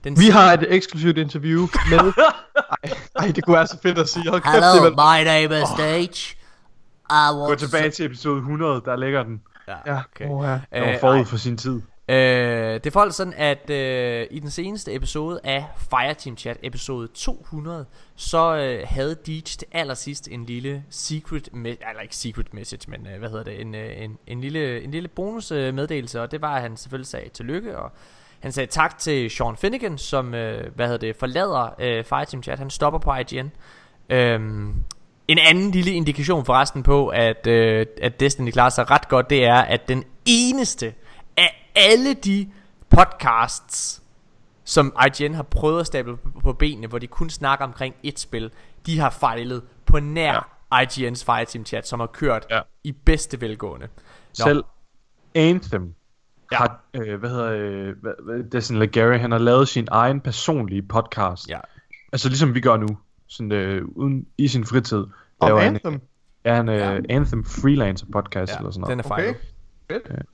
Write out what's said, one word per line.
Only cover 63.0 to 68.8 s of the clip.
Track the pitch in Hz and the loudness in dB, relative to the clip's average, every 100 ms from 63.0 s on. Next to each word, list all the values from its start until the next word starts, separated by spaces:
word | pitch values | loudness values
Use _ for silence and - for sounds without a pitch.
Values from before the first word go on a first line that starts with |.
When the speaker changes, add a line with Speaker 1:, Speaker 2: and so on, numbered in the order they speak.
| _ _ _ | _ _ _
Speaker 4:
sådan, | - 110 | -10 -4
øh, | 104 95 98 | -2 -2 -4
uden, | - - 139 135 - - | -6 -4 -2 -2 -6 -2
i | 143 | 0
sin | 123 110 | 0 0
fritid. | 127 123 107 98 - _ _ | 0 0 -4 -6 -14 _ _
Speaker 2:
Om | - | 4
Speaker 4:
Laver | 107 | 6
Speaker 2:
Anthem? | 107 104 170 | 4 2 -4
Speaker 4:
Han, | 143 _ _ _ _ | -8 _ _ _ _
ja, | 117 | 0
han, | 117 113 | 0 2
øh, | 107 | 0
Speaker 1:
Ja. | 101 98 - 127 | 0 -2 -2 0
Speaker 4:
Anthem | 143 120 | 0 -2
freelancer | 107 - 135 143 104 92 - | -4 0 2 2 0 -2 -4
podcast | 104 - 98 92 | -6 -4 -6 -6
Speaker 1:
Ja, | 101 | -6
Speaker 4:
eller | 98 | -8
sådan | 95 | -8